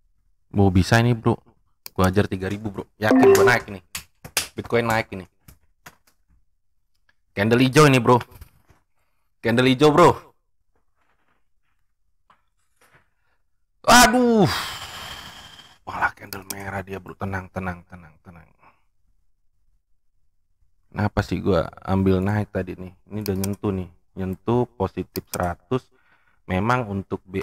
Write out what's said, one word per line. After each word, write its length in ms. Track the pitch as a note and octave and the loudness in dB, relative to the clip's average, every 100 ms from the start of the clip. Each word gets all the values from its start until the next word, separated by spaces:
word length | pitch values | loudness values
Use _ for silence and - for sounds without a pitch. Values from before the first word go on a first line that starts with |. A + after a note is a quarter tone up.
| _ _ _ _ _ G2+ | _ _ _ _ _ 2
Oh, 160 | G2 | 4
bisa 240 | F#2 - A#2 | 4 2 2
ini, 120 | A#2+ | 2
Bro. 240 | A#2 A#2 - _ _ _ _ - | 0 -2 -4 _ _ _ _ -10
Gua 160 | - F#2 | -2 0
ajar 160 | F#2+ | 0
tiga 240 | G2 F#2+ F#2+ | -2 -4 -8
ribu, 240 | G2+ A2 | -8 -10
Bro. 160 | G2 - - | -10 -14 -4
Yakin 400 | G#2 C3 - - | 0 4 6 6
gua 100 | - | 4
naik 160 | - - | 2 -2
ini. 120 | G2 - - - _ - - - - | -16 -16 -18 -18 _ -10 -8 -8 -10
Bitcoin 320 | - A#2 A#2 | -4 -2 0
naik 240 | A2 - | -2 -4
ini. 160 | F#2+ F2 _ - - _ _ - _ _ _ _ _ _ _ _ _ _ _ _ _ _ - | -10 -14 _ -20 -20 _ _ -20 _ _ _ _ _ _ _ _ _ _ _ _ _ _ -4
Candle 260 | A2 A#2 C3 | 0 2 4
hijau 160 | D3+ | 6
ini, 160 | C#3+ C3 | 6 4
Bro. 160 | A2+ B2 - - - _ _ _ _ _ _ _ _ _ | 4 2 0 -18 -20 _ _ _ _ _ _ _ _ _
Candle 240 | A2+ A#2 B2+ | -2 2 2
hijau, 240 | B2+ D3+ | 4 4
Bro. 180 | D3+ D#3+ - - _ _ _ _ _ _ _ _ _ _ _ _ _ _ _ _ _ _ _ _ _ _ _ _ _ _ _ _ _ _ _ _ _ _ _ | 6 6 4 -6 _ _ _ _ _ _ _ _ _ _ _ _ _ _ _ _ _ _ _ _ _ _ _ _ _ _ _ _ _ _ _ _ _ _ _
Aduh. 640 | - A#3+ A#3 B3 A#3+ A3+ D3+ - - - - - - - - - - - - _ | 4 6 6 4 2 4 2 -2 -10 -14 -16 -16 -18 -18 -20 -20 -20 -20 -20 _
Malah 320 | - - - - | -14 -6 -6 -6
candle 320 | - G2 F#2 | -16 -16 -14
merah 320 | G2 G2 F#2+ | -14 -10 -10
dia, 160 | F#2+ F#2+ | -10 -12
Bro. 160 | F2+ | -14
Tenang, 380 | - G#2 F#2+ F#2 | -10 -8 -8 -10
tenang, 320 | - F#2 F2 E2+ | -10 -10 -10 -16
tenang, 300 | F#2+ E2 D2+ | -20 -20 _
tenang. 240 | - E2+ - _ _ _ _ _ _ _ _ _ _ _ _ _ _ _ _ _ _ _ _ _ _ _ _ | -20 -20 -20 _ _ _ _ _ _ _ _ _ _ _ _ _ _ _ _ _ _ _ _ _ _ _ _
Kenapa 320 | A2 G#2 - - | -8 -4 -4 -4
sih 160 | F2+ | -4
gua 240 | F#2+ E2+ G1+ - | -2 -2 -2 -8
ambil 400 | - F#2+ F#2+ F#2+ | -4 0 2 2
naik 320 | F#2+ G#2+ G2+ | 0 -4 -4
tadi 240 | F#2+ F#2 F2 | -8 -8 -12
nih? 160 | F#2 - _ | -16 -20 _
Ini 80 | G#2 | -10
udah 140 | G#2 F#2+ | -6 -6
nyentuh 320 | G2 G2+ G#2+ | -6 -4 -4
nih. 160 | F#2+ F2 _ _ | -4 -8 _ _
Nyentuh 520 | F#2+ F#2 F#2 - A#2+ A#2+ - | -10 -10 -8 -4 -2 -2 -6
positif 480 | F#2 - - - - | -6 -6 -10 -10 -8
seratus. 640 | - F2+ E2+ - B2+ - _ _ _ _ _ | -6 -6 -6 -6 -8 -8 _ _ _ _ _
Memang 420 | - - A2 B2+ G#2+ | -6 -4 -2 -2 -4
untuk 380 | G2 - G2 | -8 -8 -10
B, 160 | - F#2+ | -8 -10